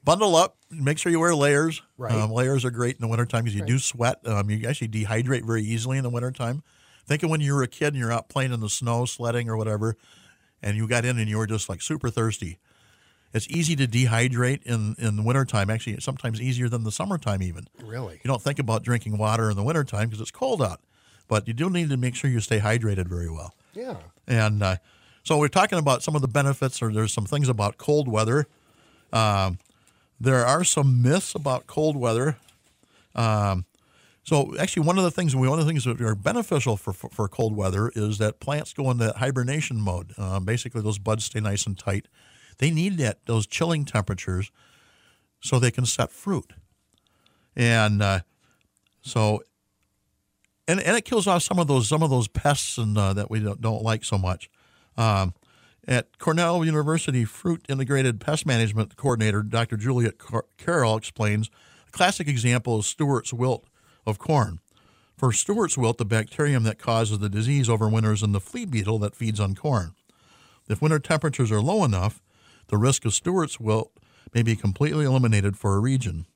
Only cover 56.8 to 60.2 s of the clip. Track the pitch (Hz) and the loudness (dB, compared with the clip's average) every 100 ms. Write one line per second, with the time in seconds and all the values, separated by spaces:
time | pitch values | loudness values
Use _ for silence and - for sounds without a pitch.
56.8 | 147 160 - 127 110 - 180 165 - 135 | 2 0 0 0 0 -2 -4 -4 -2 -4
57.8 | 131 139 131 117 - 156 156 120 113 107 | 0 2 2 0 -2 -2 0 2 2 0
58.8 | 107 - 139 120 107 104 107 113 117 107 | -4 -2 -2 2 2 0 0 -2 -2 -2
59.8 | 110 123 113 - | -2 0 0 -2